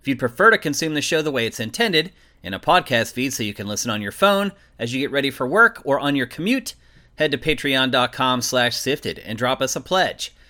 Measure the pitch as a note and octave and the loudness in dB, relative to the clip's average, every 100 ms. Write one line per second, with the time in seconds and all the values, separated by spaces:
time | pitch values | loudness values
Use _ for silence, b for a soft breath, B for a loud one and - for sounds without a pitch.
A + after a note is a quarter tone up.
0 | - B2+ B2+ - G#3+ G#3+ D#3+ C#3+ D#3+ D3+ | -2 -2 -2 4 6 6 0 -2 -2 -2
1 | C3+ D#3+ D3+ C3+ A2+ - A2 - A3+ D#3+ | 0 0 0 -2 -2 -4 -8 -2 0 2
2 | E3 b b b F2+ F#2+ - F3 - A#2+ | 0 b b b -10 -6 2 2 4 0
3 | A2+ - C3+ - G#2+ G2+ G2+ G#2 A#2+ G#2+ | 0 -2 -4 -4 -6 -6 -6 -6 -4 -4
4 | G#2 - G3 G2 G3+ - b b A#2+ C3 | -4 2 2 2 0 -6 b b -6 -4
5 | C3+ C3+ C#3 C3+ B2+ F#3 A#3 - - C3+ | -2 0 -2 -2 0 4 4 2 -2 0
6 | C#3+ C#3+ B2 - F3 C4 - - b b | 2 0 -2 -4 -2 0 -2 -14 b b
7 | b - D3+ C3+ D#3 D3+ C#3+ C3 C3 B2+ | b -2 0 0 0 0 2 2 2 2
8 | B2 - C3 B2+ A#2+ B2+ A#2+ A#2+ - D3 | 0 0 0 0 0 2 0 0 -4 -4
9 | - - - A2 B2 C3 C3 D#3+ - F#3 | -4 -8 -10 -4 -2 0 -2 -4 -2 0
10 | C#3+ - - b b | 0 -2 -12 b b